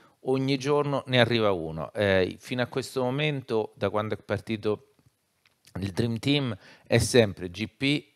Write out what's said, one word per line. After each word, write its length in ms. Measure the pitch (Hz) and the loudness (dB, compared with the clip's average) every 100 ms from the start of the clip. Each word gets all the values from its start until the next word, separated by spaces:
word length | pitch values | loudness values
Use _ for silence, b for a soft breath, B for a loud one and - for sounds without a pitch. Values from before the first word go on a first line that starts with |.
| b b | b b
ogni 360 | - 131 135 139 | -2 -2 0 -2
giorno 460 | 131 147 143 135 - | 0 0 0 -4 0
ne 140 | 127 | 4
arriva 320 | 117 120 107 | 4 4 2
uno. 380 | 92 80 80 69 | 0 -4 -6 -8
Eh, 420 | - 101 95 92 90 | -2 2 4 2 -2
fino 220 | - 127 | -8 -4
a 60 | 120 | -4
questo 360 | 135 120 131 | -4 -4 -4
momento, 720 | 123 135 151 143 117 113 107 - | -2 0 -2 -4 -2 -2 -2 -4
da 120 | 101 | -2
quando 260 | 104 107 | -2 -4
è 40 | 104 | -6
partito 760 | - 101 - 110 107 104 _ _ _ _ _ _ _ _ - - | -4 -6 -4 -4 -2 -4 _ _ _ _ _ _ _ _ -16 -8
il 100 | 98 | -6
Dream 260 | 90 117 113 | -2 -2 0
Team, 360 | 135 143 131 104 B B _ | 0 0 0 -6 B B _
è 120 | 117 | 2
sempre 520 | 120 123 107 92 90 | 6 6 4 0 -10
G 160 | 92 107 | -8 -10
P 360 | - 135 147 - | -4 -2 -2 -4